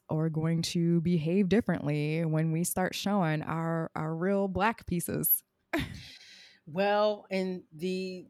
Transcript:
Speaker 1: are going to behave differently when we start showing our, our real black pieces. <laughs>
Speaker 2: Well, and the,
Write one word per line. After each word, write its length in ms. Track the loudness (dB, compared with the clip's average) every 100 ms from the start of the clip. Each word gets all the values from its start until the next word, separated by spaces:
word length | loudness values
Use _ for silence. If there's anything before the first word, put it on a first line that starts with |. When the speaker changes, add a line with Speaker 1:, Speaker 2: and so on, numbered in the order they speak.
| -4
Speaker 1:
are 180 | 0 0
going 320 | 0 0 0
to 360 | 0 0 4 4
behave 480 | 4 2 2 2 4
differently 760 | 2 2 -2 0 0 0 0 2
when 260 | 2 2
we 120 | 0
start 320 | 0 0 -2 -2
showing 460 | 0 2 2 0
our, 480 | -2 -4 -2 -2 -2 -4
our 200 | -4 -2
real 320 | 0 0 0
black 380 | 0 0 0 -2
pieces. 560 | -4 -2 -2 0 -2 -4 _ _
<laughs> 80 | -4 -4 -8 -16 -18 -20 -20 -20 -20 -10
Speaker 2:
Well, 600 | -2 2 4 2 0 -4
and 320 | -2 -2 -4 -10
the, 520 | -8 -4 -4 -4 -8 -10